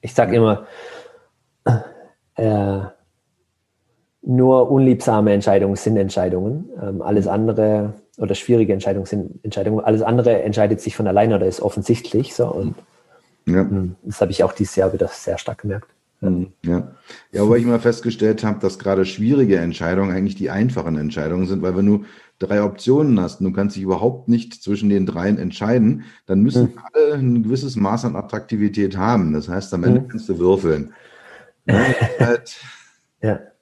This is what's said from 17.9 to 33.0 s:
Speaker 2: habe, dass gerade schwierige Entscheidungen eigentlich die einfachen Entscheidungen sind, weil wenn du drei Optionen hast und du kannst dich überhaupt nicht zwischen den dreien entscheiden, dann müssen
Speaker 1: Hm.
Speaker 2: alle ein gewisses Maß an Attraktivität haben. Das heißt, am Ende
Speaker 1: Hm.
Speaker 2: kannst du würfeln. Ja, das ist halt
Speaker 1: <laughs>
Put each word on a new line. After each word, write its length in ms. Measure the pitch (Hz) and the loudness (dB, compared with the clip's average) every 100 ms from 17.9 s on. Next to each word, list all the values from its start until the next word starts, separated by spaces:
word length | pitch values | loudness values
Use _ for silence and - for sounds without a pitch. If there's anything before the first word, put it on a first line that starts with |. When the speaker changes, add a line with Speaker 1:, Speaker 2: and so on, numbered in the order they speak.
| 117 120 113 107 110 | 0 -4 0 0 0
Speaker 2:
habe, 140 | 110 104 | -2 -2
dass 200 | 98 - | -4 -4
gerade 260 | 98 98 95 | -2 0 0
schwierige 520 | - 110 143 120 95 | 0 0 2 4 2
Entscheidungen 560 | 85 82 85 95 98 | 0 -4 -2 0 -2
eigentlich 200 | 90 101 | -2 -4
die 160 | 98 82 | -4 -6
einfachen 480 | 95 120 127 82 78 | 0 -2 -2 -4 -4
Entscheidungen 480 | 76 76 78 90 92 | -4 -4 -4 -2 -2
sind, 160 | 98 | -2
weil 140 | 92 92 | -2 0
wenn 100 | 98 | 2
du 180 | 104 - - _ _ | 2 -2 -20 _ _
drei 220 | 95 101 | -2 0
Optionen 580 | 104 - - 139 151 113 | 0 -2 2 2 4 2
hast 200 | 87 - | 0 -2
und 60 | 95 | -4
du 60 | |
kannst 240 | 92 101 101 | 0 -2 -4
dich 80 | |
überhaupt 440 | 95 90 113 127 - | -2 0 0 -2 0
nicht 320 | 117 113 - | 0 -2 -14
zwischen 260 | - 101 104 | -6 -2 2
den 180 | 101 92 | 2 0
dreien 320 | 82 95 107 | -2 -2 -2
entscheiden, 680 | 90 - 104 123 110 147 - - - | -2 -6 0 2 2 0 -6 -20 -2
dann 140 | 95 | 2
müssen 280 | 113 120 120 | 2 2 0
Speaker 1:
Hm. 100 | - - | -2 -6
Speaker 2:
alle 220 | 156 151 | 0 0
ein 280 | 147 127 120 | 2 0 0
gewisses 320 | 107 127 139 123 | 0 -2 -4 -2
Maß 280 | 101 113 | 0 0
an 120 | 120 90 | -2 -6
Attraktivität 800 | - 107 - 110 104 101 98 98 | -8 -10 -6 -2 -2 0 -2 0
haben. 360 | 104 120 85 | 2 2 2
Das 160 | 76 76 | -2 -4
heißt, 240 | 90 - | -8 -6
am 100 | 92 | -2
Ende 160 | 85 - | 2 2
Speaker 1:
Hm. 80 | - | 0
Speaker 2:
kannst 200 | - - | -12 -6
du 100 | 85 | 0
würfeln. 540 | 90 95 92 78 69 - - - - - - _ - | 4 4 2 -2 -4 -14 -20 -20 -20 -20 -20 _ 2
Ja, 120 | 101 | 2
das 100 | 131 127 120 | 4 0 -2
ist 160 | - 120 | 0 2
halt 300 | 120 - - - - _ | 2 -2 -20 -20 -20 _
Speaker 1:
<laughs> 360 | _ | _